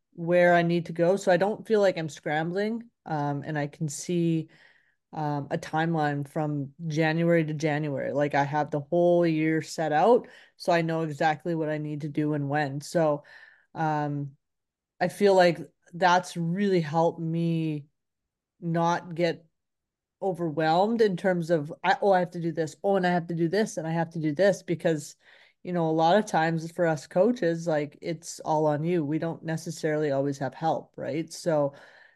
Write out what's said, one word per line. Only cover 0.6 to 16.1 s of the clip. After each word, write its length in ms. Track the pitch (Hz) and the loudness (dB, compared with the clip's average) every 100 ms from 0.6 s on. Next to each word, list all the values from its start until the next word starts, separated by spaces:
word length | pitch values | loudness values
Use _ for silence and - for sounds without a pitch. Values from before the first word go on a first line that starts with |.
need 240 | 170 170 165 | 4 0 -2
to 60 | |
go, 240 | 165 170 196 | 0 2 2
so 140 | 196 | 4
I 60 | 175 | 4
don't 300 | 190 220 - | 2 -2 0
feel 140 | 214 | 2
like 180 | 196 180 | 2 2
I'm 100 | 160 | -6
scrambling, 760 | - - 151 165 185 208 226 233 _ | -8 -4 -2 -2 -2 -2 -4 -10 _
um, 380 | - 151 143 143 | -6 -4 -2 -4
and 140 | 135 151 | -4 -4
I 80 | 147 | -6
can 220 | - 156 | -6 -8
see, 600 | - - 175 170 160 156 _ _ _ _ _ _ | -6 -4 0 0 0 -4 _ _ _ _ _ _
um, 320 | - 151 143 139 | -6 -4 -4 -4
a 80 | - | -8
timeline 680 | - 156 165 165 147 143 143 | -4 -2 0 0 0 -2 -4
from 440 | 165 151 147 135 - 165 | -4 -4 -4 -6 -10 -4
January 560 | 151 160 160 170 170 | 0 2 2 2 2
to 100 | 151 | 2
January. 580 | 151 156 147 151 131 120 | -2 -2 -2 -2 -4 -4
Like, 220 | 131 147 | -2 0
I 80 | 143 | 0
have 280 | 143 151 147 | 0 -2 -2
the 100 | 147 | -4
whole 440 | 139 175 175 175 | -2 2 4 4
year 380 | 170 156 160 160 | 2 2 0 0
set 300 | - - 156 | -4 -6 0
out, 340 | 147 196 240 - - - _ | 4 4 4 2 -14 -20 _
so 160 | - | 0
I 100 | 170 | 0
know 200 | 165 160 | 0 -2
exactly 520 | 165 143 165 151 175 | -4 0 0 0 -4
what 140 | 165 151 | -2 -2
I 100 | 151 | -4
need 220 | 151 147 | -6 -8
to 80 | 156 | -6
do 260 | 147 151 | -2 -2
and 140 | 151 139 | -2 -2
when. 320 | 147 143 143 | -2 -2 -6
So, 420 | - 175 156 147 - - - _ _ | -4 0 2 0 -6 -20 -20 _ _
um, 580 | - 156 151 147 143 143 - _ _ _ _ _ - | -6 -2 -2 -2 -4 -8 -12 _ _ _ _ _ -4
I 80 | 180 | -4
feel 260 | - 202 | 2 4
like 240 | 190 175 165 - _ _ | 6 6 2 -8 _ _
that's 440 | 170 185 | 0 4